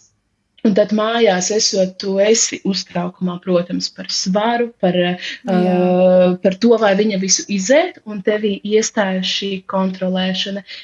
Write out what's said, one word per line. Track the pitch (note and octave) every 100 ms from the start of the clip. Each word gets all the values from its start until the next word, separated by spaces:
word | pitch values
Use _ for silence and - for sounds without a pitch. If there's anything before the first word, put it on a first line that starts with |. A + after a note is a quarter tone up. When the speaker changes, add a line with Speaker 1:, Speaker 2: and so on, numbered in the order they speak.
| _ _ _ _ _ _
Speaker 1:
Un | A3+
tad | G3 G3+
mājās | G#3+ G#3+ A#3 A3 F3+ -
esot, | G#3+ A3 G3 F#3 -
tu | G3+ F#3+
esi | G#3 A3+ - -
uztraukumā, | F#3+ F#3 - F3+ F3+ - F#3 F3
protams, | F#3 F3+ F3+ F3+ F3+
par | - F#3
svaru, | - F#3+ G3+ A3 A#3+ A#3
par, | - F#3 F3+
Speaker 2:
Jā. | F3 F3+ - -
Speaker 1:
ā, | A3 F3+ F3+ F3+ F3+ F3+ F#3 F#3 F3+ F3+
par | G3 F#3
to, | A#3 A3+
vai | G#3 G3
viņa | G#3+ G3
visu | F#3+ - -
izēd, | G3+ F#3+ C#4+ F4+ -
un | A3 G#3
tevī | F#3 G#3+ G#3+ G3
iestājas | G3+ G#3+ A3 - G3 F#3+ F#3
šī | - G3 F#3+ -
kontrolēšana, | F#3+ F#3+ F#3 F#3 F#3 F#3 F#3 G3+ G3 - -